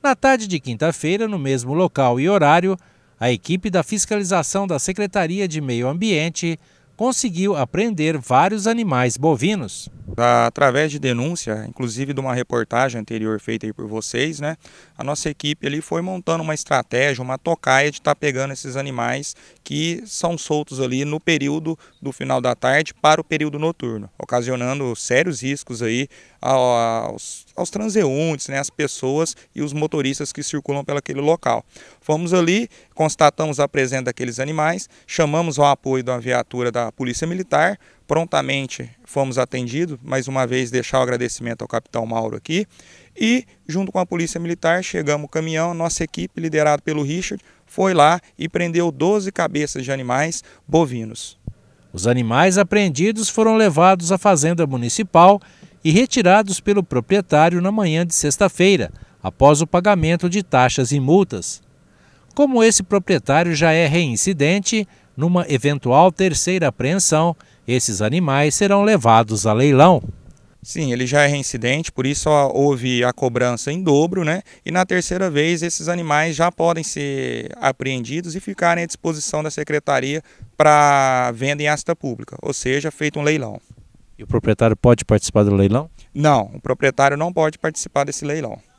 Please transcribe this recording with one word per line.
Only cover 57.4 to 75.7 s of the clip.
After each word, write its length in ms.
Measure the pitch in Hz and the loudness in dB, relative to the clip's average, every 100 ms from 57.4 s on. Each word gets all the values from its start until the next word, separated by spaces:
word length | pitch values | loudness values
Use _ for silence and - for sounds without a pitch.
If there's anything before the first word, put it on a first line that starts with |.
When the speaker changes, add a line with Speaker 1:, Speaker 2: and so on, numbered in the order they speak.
| 165 175 | 4 2
Speaker 1:
na 100 | 185 | 0
manhã 320 | 220 185 156 | 0 0 0
de 100 | 175 | 0
sexta-feira, 800 | - 151 - 196 - 185 185 92 - - _ | -2 -2 2 0 4 4 4 0 -8 -20 _
após 400 | 95 - 139 147 | -8 4 6 6
o 40 | 165 | 2
pagamento 600 | 180 190 196 156 170 175 | 2 2 2 2 2 0
de 140 | 190 | -2
taxas 500 | 190 131 127 - 123 | 0 4 4 2 0
e 80 | 143 | 0
multas. 640 | 131 185 196 101 - - _ _ _ _ _ _ _ | 4 4 4 -4 -10 -12 _ _ _ _ _ _ _
Como 280 | - 285 254 | 0 2 4
esse 200 | 226 - | 4 2
proprietário 720 | 185 202 - 170 - 143 175 | 0 -2 2 0 2 2 2
já 180 | 156 165 | 2 4
é 140 | 160 165 | 4 2
reincidente, 1000 | 165 160 113 - 175 143 196 190 220 196 _ _ - | 2 0 -2 -2 0 2 2 0 -2 -4 _ _ -4
numa 300 | 160 175 170 | 0 0 0
eventual 640 | 139 143 143 127 131 180 | 0 0 -2 2 6 6
terceira 580 | 160 190 143 - 185 151 | 4 0 0 -2 0 0
apreensão, 680 | - 123 190 - 156 170 160 - _ - | 0 -2 0 2 2 2 -2 -14 _ -2
esses 360 | 123 - 98 | -2 0 0
animais 520 | 107 156 165 135 147 | 0 0 2 2 2
serão 280 | - 202 202 | 2 2 4
levados 640 | 202 208 113 113 113 107 107 | 4 4 6 6 6 0 2
a 60 | |
leilão. 500 | 107 143 131 160 165 - - - - _ _ | 4 4 8 8 6 0 -14 -20 -20 _ _
Speaker 2:
Sim, 320 | - - 143 | -12 -6 -4
ele 140 | 123 127 | -2 2
já 160 | 147 | 4
é 40 | 143 | 4
reincidente, 640 | 143 131 123 120 143 165 | 2 -4 -4 -2 -2 -4
por 120 | - | -4
isso, 240 | 135 147 - | -2 -2 2
ó, 220 | 147 139 | 2 2
houve 520 | - 143 131 127 123 | 2 2 2 0 0
a 80 | 120 | 0
cobrança 580 | - 131 120 123 117 - | 0 -2 0 -2 -2 -6
em 80 | 165 | -4
dobro, 440 | 180 143 165 185 | 2 4 4 0
né? 180 | 156 - - - - | -2 -4 -8 -14 -4
E 40 | |
na 120 | 175 | -2
terceira 460 | 185 180 - 180 190 | 0 -2 -2 -2 0
vez, 320 | 143 156 170 | 0 0 0
esses 260 | 170 | -2